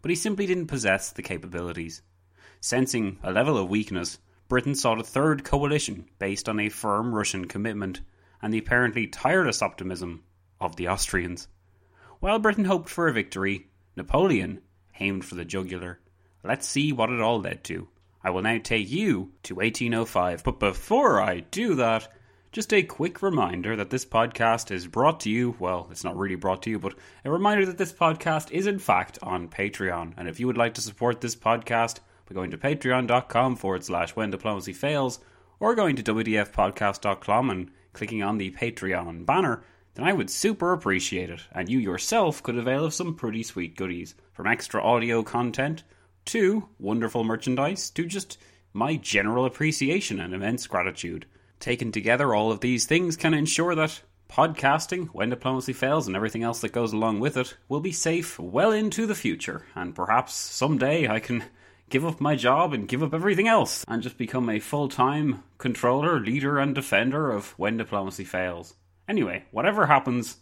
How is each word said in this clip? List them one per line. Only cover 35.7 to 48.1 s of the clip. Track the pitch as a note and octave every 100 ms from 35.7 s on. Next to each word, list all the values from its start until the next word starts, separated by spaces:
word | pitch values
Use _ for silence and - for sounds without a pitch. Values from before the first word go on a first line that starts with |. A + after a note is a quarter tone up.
| A#3
going | F#3+ C#3
to |
W | A2+ A2
D | A2 G#2+
F | G2+
podcast | - G2 G2+ G2+ G2
dot | G#2 F#2+
com | - G#2+ B2+
and | F#2 F2+ - _
clicking | - G#2 A2
on | G2+ G#2+
the | F#2+
Patreon | - A#2 A#2 F#2+ F2 E2+ E2+ F2
banner, | D#3+ F3 A2+ - _ _
then | - D3
I |
would | G3 G#2+
super | - - G#3 F3
appreciate | F3+ G#2+ F#3 - F#2 F2+
it, | E2+ -
and | F2+ F#2
you | B2+
yourself | G2+ F2 - A3+ F3+ -
could | - A#2+
avail | A#2 C3+ D#3+
of | D#3
some | F3
pretty | D#3+ A#2 A2
sweet | A2+ - E2+ E2
goodies, | F#2+ F2 E2+ - _
from | - F#2
extra | A#2 - A2
audio | A2 A#2+ A#2 A#2
content | G#2+ A#2 A#2+ A2 C#3 D#3+ - _ _ _ -
to | A3+ F#3+ G#3+ - _
wonderful | G2 A2+ A2+ A#2+
merchandise | A2+ A2+ - B2+ D3 G3 -
to | -
just | E3+